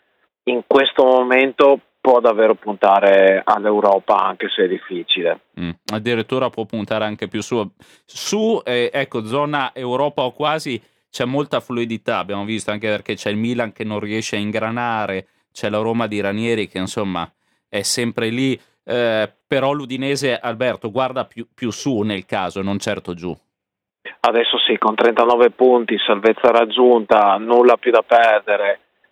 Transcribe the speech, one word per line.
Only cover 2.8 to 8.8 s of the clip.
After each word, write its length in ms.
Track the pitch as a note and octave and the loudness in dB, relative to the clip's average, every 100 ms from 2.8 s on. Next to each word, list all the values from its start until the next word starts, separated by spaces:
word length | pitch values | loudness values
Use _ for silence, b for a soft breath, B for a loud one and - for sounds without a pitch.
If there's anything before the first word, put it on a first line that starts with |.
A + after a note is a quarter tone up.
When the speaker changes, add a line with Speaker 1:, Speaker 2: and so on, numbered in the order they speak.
| G2+ G2 G2 G2 F#2+ F#2+ | 4 4 6 6 6 4
Speaker 1:
all'Europa, 720 | - G#2 G#2+ G#2 G2+ G2 - G2+ | 2 0 2 2 4 2 2 0
anche 320 | F#2+ F2+ G#2 | 0 -4 -6
se 160 | - | -2
è 40 | F#2+ | -2
difficile. 720 | F#2 - F2 E2 F#2+ E2+ E2+ _ - | -2 -8 -10 -4 -2 -2 -4 _ -10
Speaker 2:
Mm. 100 | F2 E2+ - | -10 -10 -8
Addirittura 560 | G#2+ A2+ A#2 A2 C3 B2+ | -6 -4 -4 -2 -2 -4
può 160 | - | -4
puntare 400 | A2 A2+ G2+ A2 | -8 -6 -4 -4
anche 240 | G#2+ G#2 G2+ | -4 -6 -8
più 140 | G#2+ | -8
su, 240 | - A#2+ G2+ _ b b | -4 -4 -4 _ b b
su, 560 | _ - - G#3 A3 A3+ | _ -12 -6 -2 0 -2
eh, 240 | - B2 | -2 -2